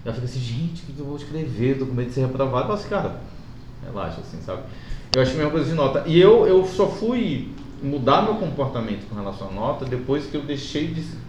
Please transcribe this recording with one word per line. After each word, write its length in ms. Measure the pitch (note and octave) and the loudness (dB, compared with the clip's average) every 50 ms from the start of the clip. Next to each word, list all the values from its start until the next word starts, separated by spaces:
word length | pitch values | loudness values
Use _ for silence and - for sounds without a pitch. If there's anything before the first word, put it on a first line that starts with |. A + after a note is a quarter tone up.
| - | -8
Ela 100 | A#2 A2 | -6 -6
fica 120 | B2 B2 | -6 -6
assim, 140 | C3 B2+ C3 | -6 -4 -6
gente, 420 | B2 A#2 A#2 C3+ E3 E3+ E3 - | -6 -4 -4 -4 -4 -4 -6 -8
o 40 | - | -10
que 60 | C3+ | -12
que 80 | C3+ C#3+ | -10 -10
eu 60 | C#3+ | -8
vou 100 | C#3+ D3 | -8 -8
escrever? 560 | D3 C#3+ D3 D3+ D#3+ D#3 C3 G#2+ G#2 A#2+ C3 | -10 -10 -8 -6 -6 -4 -4 -2 0 2 2
Eu 60 | C3+ C3 | 2 2
tô 60 | C3+ | -2
com 80 | B2+ B2 | -2 -2
medo 140 | A#2+ B2 A#2+ | -4 -4 -2
de 60 | - | 0
ser 60 | C3+ | 0
reprovado. 420 | C3 B2+ B2+ - C3+ C3 B2 - C3+ | 0 0 2 0 0 0 2 0 0
Eu 20 | - | 0
falo 100 | G#3 G3 | -2 -4
assim, 100 | - - | -2 -2
cara, 320 | G#3 F#3+ - E2+ E2+ - - - - - - - - - - - - - - | -2 -2 -2 -2 -6 -8 -12 -14 -14 -16 -16 -16 -16 -16 -16 -16 -14 -14 -12
relaxa, 360 | - G#2 G2+ F#2 D#2+ E2 E2+ | -10 -6 -6 -6 -6 -6 -8
assim, 180 | E2 - - E2+ - | -12 -12 -12 -10 -8
sabe? 180 | - F#2 F2+ - - - - - - - - - - - | -8 -8 -8 -8 -12 -14 -14 -10 -8 -8 -10 0 2 4
Eu 60 | C3 | 4
acho 100 | C3 - | 4 4
a 20 | - | 2
mesma 160 | D#3+ D3+ D3 | 0 0 2
coisa 160 | D3+ E3 C#3 C#3 | 2 2 0 2
de 60 | E3 | 2
nota. 300 | D#3+ C#3+ C3 - - - | 2 2 2 2 0 0
E 120 | E3+ D#3+ E3+ | 6 8 10
eu, 260 | F#3 G3+ A3+ A#3 G#3+ | 10 12 10 10 8
eu 180 | G3 F#3 F#3 F#3 | 8 8 6 6
só 200 | - - - G3 - | 4 2 2 2 2
fui 600 | - - G#3+ A3+ B3+ A#3+ G#3+ E3+ C#3+ A#2 - - - - - - - - | 2 -2 -2 0 0 0 0 0 -2 -4 -6 -8 -10 -12 -14 -14 -12 -6
mudar 400 | C#3+ C#3 D3 C#3 A#2+ C3 C#3+ F3 | -4 -4 -2 0 4 4 4 6
meu 140 | G#3+ A3 G#3 | 4 2 0
comportamento 720 | - F#3+ D#3 C3+ C#3+ C3+ A#2+ - A#2+ A2 G#2+ G2+ F#2+ - - | 0 -2 -4 -2 -2 -2 -2 -2 -4 -4 -4 -4 -6 -6 -10
com 60 | G#2 | -10
relação 320 | G#2 G2 G2 G2+ - G2 G2 | -8 -8 -8 -8 -8 -10 -8
à 40 | |
nota 320 | F#2+ G2+ A2+ C3+ - - C3+ | -6 -4 -2 -2 -2 -4 -4
depois 400 | B2 B2 B2 - C3+ C#3 D3 C#3 | -4 -4 -4 -2 -2 -2 -2 -2
que 100 | - - | -4 -6
eu 60 | D3 | -6
deixei 440 | C#3 D3 D3 C#3 - - - D3 D#3+ E3+ | -4 -4 -6 -6 -6 -6 -4 -4 -4 -2
de 140 | E3+ E3 - - - - - | -4 -6 -6 -8 -10 -12 -12